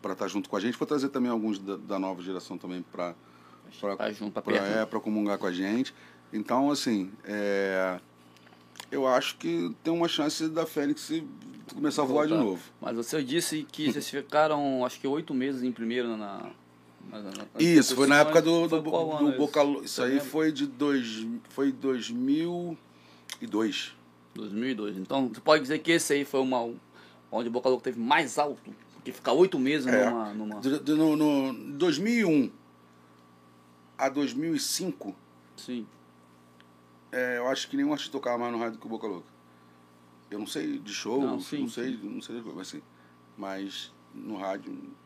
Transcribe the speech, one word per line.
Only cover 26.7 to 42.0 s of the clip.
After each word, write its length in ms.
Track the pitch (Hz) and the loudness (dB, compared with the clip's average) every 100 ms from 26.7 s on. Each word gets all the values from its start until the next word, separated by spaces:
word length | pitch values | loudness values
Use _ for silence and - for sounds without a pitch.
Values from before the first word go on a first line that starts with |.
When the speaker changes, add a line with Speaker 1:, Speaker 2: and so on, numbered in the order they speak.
| 120 - - - - - | -6 -16 -20 -20 -20 -6
Speaker 2:
onde 180 | 107 117 | -4 -2
o 20 | |
Boca 180 | 117 131 | 0 2
Louca 160 | 127 131 | 2 0
teve 140 | 117 | -4
mais 380 | 117 151 139 - | 2 4 2 -2
alto? 320 | 147 123 - 104 - - - | -2 -4 -14 -20 -20 -16 -14
Que 80 | |
ficar 180 | - - | -6 2
oito 260 | 135 185 165 | 6 6 6
meses 300 | 131 151 127 | 2 2 4
Speaker 1:
É. 220 | 117 104 | 4 4
Speaker 2:
numa, 240 | 117 107 | 2 -4
numa 260 | 104 107 104 | -6 -8 -4
Speaker 1:
De, 200 | 135 147 | -2 -2
de, 140 | 131 | 0
no, 220 | 151 160 151 | 4 4 4
no 380 | 151 139 135 113 110 143 | 4 4 0 -4 -10 0
dois 200 | 175 143 | 2 2
mil 160 | 208 | 2
e 120 | 233 196 | 2 4
um 260 | 151 117 - - - - - - - - - - - - - - - | 4 2 -4 -20 -20 -20 -20 -20 -20 -20 -20 -20 -20 -20 -20 -20 -2
a 120 | 135 | -2
dois 240 | 135 139 | 0 -2
mil 200 | 120 160 | -2 -2
e 60 | 151 | -2
cinco, 560 | - - 180 143 101 - - - - - | -2 -2 -4 -6 -10 -12 -18 -20 -20 -20
Speaker 2:
Sim. 320 | - 123 107 - - - - - - - - - - - - | -10 -8 -8 -16 -20 -20 -20 -20 -20 -20 -20 -20 -20 -20 -8
Speaker 1:
é, 240 | 127 127 123 | -4 -2 -2
eu 100 | 123 | -2
acho 220 | 135 - | -2 -2
que 80 | 139 | 0
nenhum 160 | 143 | 0
artista 180 | 147 - | 0 -4
tocava 260 | 131 123 120 | -4 -2 -2
mais 140 | 120 | -2
no 80 | 117 | -2
rádio 180 | 117 113 | -4 -6
que 80 | 117 | -10
o 40 | |
Boca 180 | 110 110 | -8 -6
Louca. 220 | 90 - - - - - - - - - - - | -8 -12 -20 -20 -20 -20 -20 -20 -20 -20 -20 -12
Eu 100 | 104 | -10
não 80 | 107 | -6
sei 320 | - - - | -4 -4 -6
de 120 | 104 | -6
show, 300 | 101 - 127 | -8 -2 0
Speaker 2:
Não, 60 | 131 | 0
Speaker 1:
não 60 | 98 | -2
Speaker 2:
sim, 300 | 92 151 127 | -4 -4 -4
Speaker 1:
sei, 260 | 117 127 | -4 -6
Speaker 2:
sim. 140 | 120 | -6